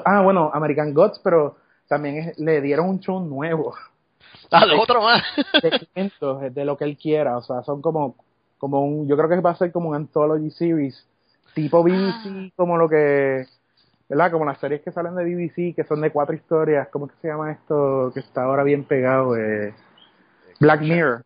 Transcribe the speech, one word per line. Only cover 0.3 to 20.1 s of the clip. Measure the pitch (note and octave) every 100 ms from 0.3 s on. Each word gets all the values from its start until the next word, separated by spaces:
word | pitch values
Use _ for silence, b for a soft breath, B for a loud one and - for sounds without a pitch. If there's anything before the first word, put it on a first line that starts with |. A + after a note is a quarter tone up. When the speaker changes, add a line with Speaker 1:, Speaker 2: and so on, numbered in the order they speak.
| F#3+ D3+
Speaker 1:
American | C#3+ D#3 C#3+ D3+
Gods, | C#3+ G3+ -
pero | G3 E3+ C#3+ - _ _ _
también | C#3+ D3 D3
es, | E3 -
le | D3+ D#3
dieron | C#3 C#3+ F3+
un | F#3+
show | G3 F#3
nuevo. | E3+ C3+ D#3+ E3 B2 - - _ _ _ b b b
Speaker 2:
Ah, | E3 G#3
de |
otro | D3+ A3+ A#3+
más. | A3 A3 - -
<laughs> | - D#4
Speaker 1:
De | E3 B3 -
cuentos, | F#3 G3 - C#3+ C3+ C3+
de | C3
lo | C#3+ C#3+
que |
él | D3+ D3
quiera, | D#3+ D3+ C#3+ B2
o |
sea, | A2+ B2
son | B2 C#3+
como, | D#3+ D#3+ C#3 - _ _ _ _
como | C#3 C#3
un, | C#3+ D3+ C#3+
yo | C#3+
creo | D#3+
que | F3
va | F3+
a | E3+
ser | F3+
como | E3+ E3
un |
anthology | D3 D#3 D#3 D3+ D#3 D#3
series, | - E3+ E3 C#3 - _ _ _ _ _
tipo | - D3+ E3+
B | E3+
B | F#3+
C, | G3 G3+ G#3
Speaker 2:
Ah. | F#3+ F#3+ -
Speaker 1:
como | F3 E3+
lo | E3
que, | D#3 D3 C#3+ C#3 C3 C3 _ _ _ _ _ _
¿verdad? | C#3+ F3
Como | E3 D3
las | C#3
series | C#3 D3
que | F3
salen | F3 E3+ F3+
de |
B | F3
B | F3 E3+
C, | - F3
que | E3
son | D3+ D3+
de | D#3
cuatro | D3 D3
historias, | D#3 - D#3+ D#3 D3 C3+
¿cómo | C#3+ C#3+
que | _
se | E3
llama | D3+ D#3
esto | D3 _ D3+ C#3 C3+ B2+
que | C3+
está | - -
ahora | B2+ C#3
bien | C#3+ C#3+
pegado? | C#3+ C#3 B2+ C3 C3 A#2
Eh, | G#2+ G#2+ G#2 G#2 _ _ _